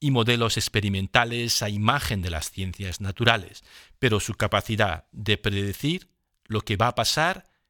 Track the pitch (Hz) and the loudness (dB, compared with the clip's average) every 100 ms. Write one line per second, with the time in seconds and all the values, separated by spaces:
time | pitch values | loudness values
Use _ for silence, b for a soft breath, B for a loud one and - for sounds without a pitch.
0 | 147 131 113 120 117 - - 113 104 98 | 0 2 4 4 2 0 -2 0 0 0
1 | 95 123 120 120 120 - 107 104 107 143 | 2 2 2 0 -2 -2 -2 0 2 2
2 | - 104 90 80 - - 95 - 95 87 | 0 -2 -4 -4 -6 -8 -8 -8 -8 -6
3 | 98 - 117 113 90 - B B B B | -6 0 2 2 0 -16 B B B B
4 | 131 107 - 101 107 104 - 110 104 80 | 2 2 0 -2 0 0 0 0 0 -2
5 | - - 107 104 104 101 101 95 143 180 | -10 -8 -2 0 0 -2 -4 -4 -4 -4
6 | - _ _ _ - 107 - 101 113 120 | -6 _ _ _ -6 -6 -2 0 0 0
7 | 117 - 165 185 - _ _ | 0 0 0 -2 -10 _ _